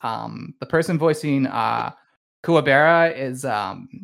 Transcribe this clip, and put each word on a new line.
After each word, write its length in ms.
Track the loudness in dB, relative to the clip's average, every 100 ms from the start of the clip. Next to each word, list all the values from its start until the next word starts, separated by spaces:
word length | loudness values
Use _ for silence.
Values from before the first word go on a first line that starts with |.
Um, 520 | -8 -6 -8 -12 -16 -16
the 60 | -2
person 320 | 0 0 0
voicing, 500 | 0 0 -2 0 0
uh, 440 | -2 -2 -2 -6 -10 _ _ _ _
Kuwabara 760 | 0 2 4 6 6 6 4 0
is, 280 | -6 -6 -4
um, 420 | -4 -4 -8 -16 -18